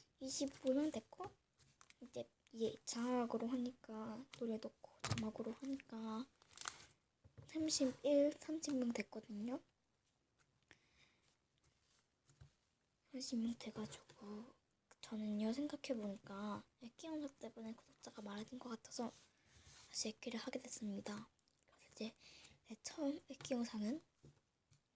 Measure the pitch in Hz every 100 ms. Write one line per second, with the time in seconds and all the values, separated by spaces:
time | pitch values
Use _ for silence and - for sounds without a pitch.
0 | - _ 262 - 277 - 262 262 302 226
1 | - - 381 - _ _ - _ - -
2 | 247 240 - _ - 226 226 - - 233
3 | 247 247 233 226 233 254 247 - - 220
4 | 226 220 269 - 233 220 220 - - -
5 | - - 214 - 226 226 269 269 - 226
6 | 220 220 262 _ - - - - - -
7 | _ _ - - - 320 311 - 262 -
8 | 285 285 294 302 - 311 302 262 240 233
9 | - 220 - 208 233 269 - _ _ _
10 | _ _ _ _ _ _ _ - _ -
11 | - _ _ _ _ _ _ _ _ _
12 | _ _ - - - _ _ _ _ _
13 | _ 262 247 233 226 233 220 220 214 -
14 | - - 208 208 247 - _ _ _ -
15 | - 220 214 208 220 262 294 294 - 233
16 | 208 196 - 196 208 208 - _ 233 -
17 | 320 302 285 - 226 226 220 233 - -
18 | 233 233 208 208 220 254 247 226 - -
19 | 233 - - _ - - - - - -
20 | 220 - 240 233 254 254 - - 214 202
21 | 208 208 226 _ _ _ _ - - -
22 | 220 - - - - - - 220 - -
23 | 285 311 - - - 240 233 220 208 311
24 | - _ - - _ _ _ - _